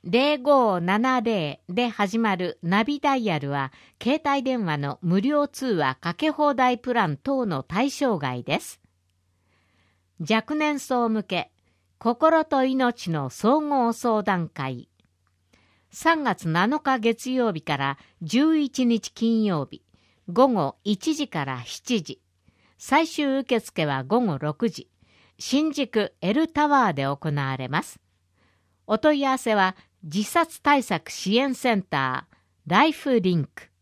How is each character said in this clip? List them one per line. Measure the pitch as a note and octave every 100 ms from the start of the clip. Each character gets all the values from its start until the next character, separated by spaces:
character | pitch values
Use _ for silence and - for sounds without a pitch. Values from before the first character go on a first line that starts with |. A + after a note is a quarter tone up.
零 | F3 A3 C#4 D4+
五 | B3+ C#4 A#3 F3+
七 | F3 G#3 B3+ B3+
零 | A#3 G#3+ D3+ - -
で | F3+ A#3+
始 | G#3+ G3+ A3
ま | A3+ F#3
る | F3+ -
ナ | E3+ G3
ビ | A3+ D4
ダ | D4 C4+
イ |
ヤ | G#3+ D#3
ル | C#3
は、 | C#3 C3+ - - _
携 | A3+ D4+
帯 | C#4+ C#4
電 | C4 B3+
話 | F#3 D3
の | C#3+ -
無 | F3+ F#3
料 | A#3 D4 C#4+
通 | - C4
話 | F#3 C#3 C3
か | -
け | E3+ D#4
放 | D4+ D4
題 | C4 B3+ B3
プ | B3+
ラ | A#3+ F3+
ン | C#3
等 | - C4+
の | A#3 C#3+
対 | - F3+ C#4
象 | - C#4 F#3+
外 | C#3 B2
で | A#2+ C#3+
す。 | - - _ _ _ _ _ _ _ _ _ _ _ _ _ _
若 | D#3 A3 -
年 | D4+ G3+ F#3+
層 | - B3 A#3
向 | A3
け、 | - F3+ - _ _ _ _ _
心 | A3+ A#3+ D#4+ D#4+
と | D#4 C#4
命 | C4 C4 B3+ A#3 -
の | D#3+ C3
総 | - G#3 D4
合 | D4+ C#4 A#3
相 | A3+ A#3+ G#3+
談 | G3+ F#3 D#3+
会。 | - C3+ B2 - _ _ _ _ _ _ _ _ _ _
三 | - D#4+ E4
月 | C4+ F#3+ E3+
七 | E3 G3+ D4
日 | - B3+
月 | A3+ A3+ B3+
曜 | B3+ A#3
日 | E3
か | - C#3+
ら | C#3 C#3 - _
十 | D#3+ A#3 D#4 D#4+
一 | C#4+ -
日 | B3 A3+ -
金 | - A3+ A3+
曜 | G#3+ E3+ C3+
日、 | - _ _ _ _ -
午 | F3 C4
後 | A3 C#3 -
一 | - G3 -
時 | D#4 C#4+
か | E3+
ら | C3+ B2+
七 | A#2+ - - A#3
時。 | D3+ - _ _ _ _ _ _
最 | - C#4 E4
終 | - C#4+ C4+
受 | - A#3
付 | - - D3+
は | C3+
午 | C3 A3+
後 | A#3+ C#3
六 | D3+ D3 A#3
時。 | - - _ _ _ _ _
新 | - C4+ D#4
宿 | D4 C4+ A3 G3+ _
エ | F3
ル | B3+ D#4+
タ | D4 D4
ワ | C#4+ A3+
ー |
で | C#3
行 | C3+ C#3+ D#3+
わ | C#3+ C3+ C3
れ | B2+
ま | D3+
す。 | G3+ - _ _ _ _ _ _ _ _ -
お | A3
問 | D4+ D4
い |
合 | C4+
わ | C4
せ | -
は、 | G#3+ F#3 F#3 _ _
自 | E3 E3+
殺 | G#3 F4 E4 -
対 | - C#4+
策 | - E3+ -
支 | - F3+ A3
援 | C#4
セ | B3+ B3+
ン | G#3+
タ | - D3 C3+ B2+ -
ー、 | _ _ _ -
ラ | F3+ D#4
イ |
フ | D4 C#4+ A#3+
リ | F#3 F3
ン |
ク。 | C3+ - - _